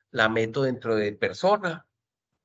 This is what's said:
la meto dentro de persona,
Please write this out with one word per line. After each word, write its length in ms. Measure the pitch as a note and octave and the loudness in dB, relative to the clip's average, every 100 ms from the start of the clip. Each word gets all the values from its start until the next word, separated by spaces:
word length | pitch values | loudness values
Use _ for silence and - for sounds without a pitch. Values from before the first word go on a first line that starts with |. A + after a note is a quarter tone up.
| _ | _
la 180 | C3 A2 | 0 2
meto 320 | A2+ A2+ B2+ | 2 0 0
dentro 340 | C3+ A#2+ A#2+ A2 | -2 -2 -2 0
de 160 | G#2 | 0
persona, 720 | G#2 G2+ F2+ F#3 G#3 F#3 D#3+ - _ _ _ _ _ | -2 -4 0 2 2 0 -8 -12 _ _ _ _ _